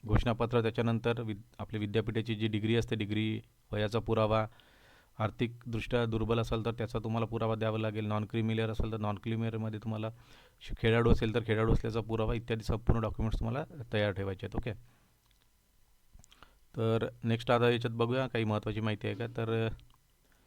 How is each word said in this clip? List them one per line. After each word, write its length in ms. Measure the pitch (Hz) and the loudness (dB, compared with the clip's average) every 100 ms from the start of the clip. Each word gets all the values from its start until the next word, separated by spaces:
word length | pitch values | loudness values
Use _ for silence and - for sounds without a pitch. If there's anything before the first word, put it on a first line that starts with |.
| 104 | 2
घोषणापत्र, 540 | 107 123 113 117 120 | 2 4 0 2 2
त्याच्यानंतर 600 | 110 117 117 113 117 117 | 2 2 0 2 0 -2
विद-, 340 | 110 104 - - | -4 -8 -12 -12
आपली 200 | 107 110 | -8 -4
विद्यापीठाची 560 | 104 110 113 113 113 107 | -2 0 0 -2 -2 -2
जी 120 | 110 | 0
डिग्री 280 | 107 110 117 | 0 2 2
असते, 200 | 117 110 | 2 -2
डिग्री, 460 | 104 107 110 110 - _ - | 0 0 0 -2 -8 _ -6
वयाचा 280 | 104 107 113 | -2 0 0
पुरावा, 480 | 113 110 107 110 107 - - - - - _ - | 2 2 4 2 0 -6 -20 -20 -20 -20 _ -4
आर्थिकदृष्ट्या 880 | 107 - 117 120 120 110 - 120 117 | -4 0 -4 -4 -6 -6 0 0 2
दुर्बल 340 | 113 110 117 | 0 2 0
असाल 260 | 113 113 113 | 0 0 -2
तर 60 | |
त्याचा 280 | 117 107 113 | -2 -4 -4
तुम्हाला 260 | 110 113 107 | -2 -2 0
पुरावा 300 | 113 110 110 | 0 0 0
द्यावा 220 | 110 110 | 0 0
लागेल, 280 | 110 107 104 | -2 -2 -2
नॉन 200 | 107 104 | -2 0
क्रिमी 320 | 117 110 110 | 0 2 2
लेअर 120 | 110 | 0
असेल 220 | 110 110 | 0 -2
तर 60 | 110 | -2
नॉन 200 | 104 98 | -2 -2
क्रिमी 180 | 113 113 | -2 -2
लेअरमध्ये 380 | 113 110 110 107 | -2 -2 -4 -4
तुम्हाला, 260 | 113 110 113 - - - - - | -4 -4 -4 -8 -18 -20 -20 -16
श-, 120 | - - | -10 2
खेळाडू 340 | 113 117 117 | 4 6 6
असेल 240 | - 113 117 | 4 2 0
तर 80 | 117 | 2
खेळाडू 260 | 110 113 | 2 4
असल्याचा 280 | 113 113 113 | 4 2 -2
पुरावा 320 | 113 110 110 | -2 0 0
इत्यादी 300 | - 120 113 | -2 -2 -4
संपूर्ण 380 | - 110 - 113 | -2 0 2 2
डॉक्युमेंट्स 380 | 107 - 110 - | 2 0 0 0
तुम्हाला 260 | 110 131 160 147 113 | -2 -4 -6 -10 -4
तयार 180 | 107 104 | 0 0
ठेवायचे 340 | 98 98 95 101 | 0 -4 -6 -6
आहेत. 100 | - | -6
ओके, 180 | 110 95 - _ _ _ _ _ _ _ _ _ _ _ _ - - - - _ _ - | -6 -8 -14 _ _ _ _ _ _ _ _ _ _ _ _ -20 -20 -20 -20 _ _ -4
तर 300 | 113 113 113 - | 0 0 -2 -4
नेक्स्ट 280 | 117 113 - | -2 0 2
आता 180 | 120 120 | 4 4
याच्यात 240 | 117 120 | 2 0
बघूया 340 | 117 117 127 131 | -2 0 0 -2
काही 180 | 117 107 | 0 0
महत्त्वाची 340 | 104 107 107 | 0 -2 -2
माहिती 280 | 107 104 107 | -2 -2 -4
आहे 80 | 107 | -4
का. 120 | 120 | -6
तर, 400 | 117 113 113 113 - - - _ _ _ _ | -4 -2 0 0 -4 -12 -20 _ _ _ _